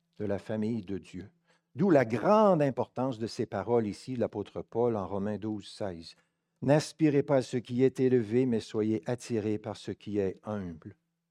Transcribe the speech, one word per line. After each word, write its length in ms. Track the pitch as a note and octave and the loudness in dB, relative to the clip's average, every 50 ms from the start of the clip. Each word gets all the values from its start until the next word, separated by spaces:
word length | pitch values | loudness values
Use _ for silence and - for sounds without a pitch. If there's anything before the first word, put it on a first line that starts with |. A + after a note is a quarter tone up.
| _ _ _ - | _ _ _ -8
de 60 | G#2 | -4
la 140 | G2+ G2+ F#2 | -4 -4 -4
famille 440 | - - A2 A2 G#2+ G#2+ A#2+ A2+ F#2 | -4 -6 -4 -2 -2 -2 -2 -4 -6
de 160 | F2+ G2 F2+ | -6 -8 -10
Dieu. 320 | - - - F2+ F2+ G#2+ _ _ _ _ _ _ _ _ - | -10 -12 -14 -14 -14 -14 _ _ _ _ _ _ _ _ -4
D'où 160 | A#2+ F3+ G3+ | 0 2 6
la 140 | E3 C#3 B2+ | 6 6 6
grande 580 | A2+ A2+ A#2 G#2 F3 G#3 G#3+ A3 G3+ F#3 D#3 D3 | 4 0 0 4 4 6 6 6 6 6 4 4
importance 560 | C#3 A#2+ - A2+ - - - B2+ C3+ B2+ G#2+ | 2 2 0 -4 -4 -4 -4 -4 -4 -4 -4
de 80 | A2+ | -6
ces 180 | G2+ - - A2+ | -6 -4 -4 -6
paroles 420 | - - G2+ F#2 G#2 B2 A#2+ A2 | -4 -4 -6 -2 0 2 2 2
ici, 280 | G#2 F#2+ - - - C3 | 0 -4 -8 -10 -8 -4
de 60 | A#2+ | -2
l'apôtre 420 | A2 F#2 - G#2+ G2 - - - E2+ | -2 -2 -2 -6 -8 -8 -8 -12 -12
Paul 340 | _ - A2+ A#2+ A#2+ A2 | _ -2 0 0 0 0
en 100 | G#2 F#2 | -2 -4
Romains 300 | E2+ G2 G2+ G2 G#2 G#2 | -4 -4 -4 -4 -4 -4
douze, 320 | F#2+ G2+ A2 G#2+ G2+ F#2+ - | -4 -6 -6 -6 -8 -10 -12
seize. « 460 | - - G#2+ G2 F2 E2 E2 - - _ _ _ _ _ _ _ _ - - | -12 -8 -8 -8 -8 -10 -14 -18 -20 _ _ _ _ _ _ _ _ -6 0
N'aspirez 600 | C3 C#3+ D#3 D3 - - - D#3 D3+ C3+ C#3+ C#3 | 2 2 2 2 0 -2 0 2 4 4 4 2
pas 140 | - D3 C3 | 2 2 0
à 40 | A#2 | 0
ce 140 | - - | 0 -4
qui 260 | B2 G2+ - A#2+ A#2+ C3 | -6 -6 -4 0 2 2
est 180 | C3 C3 - | 2 4 2
élevé, 460 | C3 B2+ B2+ B2 A2+ G2+ A2+ B2 C3 | 2 4 4 2 2 2 2 2 2
mais 140 | B2+ A#2 G#2+ | 2 0 -2
soyez 420 | - - - A2 G#2+ G#2+ A2 G#2+ - | -2 -4 -2 -2 0 0 0 -2 -2
attirés 540 | - B2 A#2+ - - A#2+ A2 G2 A2 G#2+ G#2+ | -4 -6 -6 -4 -4 -4 -2 -2 -2 -2 -4
par 180 | - A2+ G2+ | -4 -8 -12
ce 140 | - - - | -10 -10 -12
qui 280 | G2 - - G#2+ G2+ G#2 | -12 -10 -10 -6 -2 -2
est 220 | G2 F#2+ F2 - - | -2 -2 -2 -6 -8
humble. » 520 | G#2+ G#2+ G#2 F#2+ F2 E2+ D#2+ - G#2 - _ _ _ _ _ _ _ | -8 -8 -6 -6 -8 -10 -12 -16 -20 -20 _ _ _ _ _ _ _